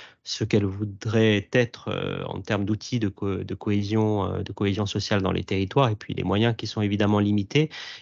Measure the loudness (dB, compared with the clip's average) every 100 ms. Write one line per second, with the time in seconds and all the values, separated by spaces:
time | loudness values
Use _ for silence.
0 | -20 _ -10 -4 2 2 2 -2 -6 -6
1 | 0 4 6 4 2 2 2 -2 -6 -4
2 | -4 -4 -6 -6 -2 -2 0 -2 -2 -2
3 | -2 -2 -4 -4 -4 -6 -2 0 2 2
4 | 2 2 0 -2 -6 -2 0 0 -2 -2
5 | 0 0 2 0 -2 -2 0 2 2 0
6 | -6 -6 0 2 2 0 -6 -2 0 2
7 | 2 4 4 2 2 2 0 -2 -14 -14